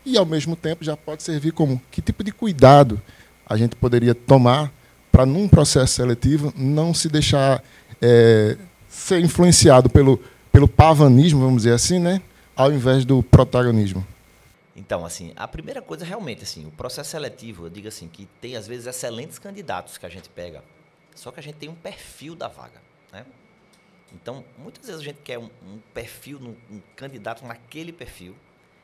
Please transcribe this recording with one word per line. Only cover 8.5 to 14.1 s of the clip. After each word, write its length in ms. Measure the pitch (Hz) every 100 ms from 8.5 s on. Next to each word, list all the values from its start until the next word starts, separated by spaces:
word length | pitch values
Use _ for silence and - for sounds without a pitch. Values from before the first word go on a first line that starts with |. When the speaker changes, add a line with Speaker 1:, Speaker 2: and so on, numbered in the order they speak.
| - - _ _
Speaker 1:
ser 320 | - - 180
influenciado 680 | 170 - 175 - 165 127 127
pelo, 300 | 156 135 127 - _ _
pelo 160 | - 143
pavanismo, 720 | - 156 151 143 123 170 147
vamos 240 | 131 123
dizer 100 | 110
assim, 240 | 117 - 180
né? 240 | 175 190 - _ _ -
Ao 160 | 135
invés 320 | 147 123 131
do 200 | 127 135
protagonismo? 840 | - - 127 123 123 110 101 92 92